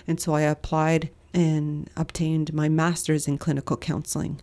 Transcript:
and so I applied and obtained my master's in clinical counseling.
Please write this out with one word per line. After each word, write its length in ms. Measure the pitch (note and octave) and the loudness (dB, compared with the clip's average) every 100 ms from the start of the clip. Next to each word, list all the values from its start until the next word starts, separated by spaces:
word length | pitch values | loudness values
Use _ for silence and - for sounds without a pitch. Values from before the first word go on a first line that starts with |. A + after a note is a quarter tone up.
| - | -4
and 120 | E3 | -2
so 140 | - | 0
I 80 | D3+ | 2
applied 680 | D3+ D3+ - D#3 D#3 E3 D#3+ - - | 2 0 -2 0 2 2 0 -8 -4
and 540 | F3 D#3+ D#3 D3+ D3 - - | 2 2 2 0 -4 -6 -6
obtained 580 | D#3+ - D#3+ D#3+ D#3 | -6 -2 0 0 0
my 140 | D#3 D3+ | 0 2
master's 580 | D#3 E3 E3 - D#3 C#3+ | 4 2 0 0 0 0
in 100 | C#3 | -2
clinical 400 | - C#3 - - | 0 -2 -2 -4
counseling. 640 | - D3+ D3+ - A2+ C#3+ | -2 -4 -4 -4 -4 -6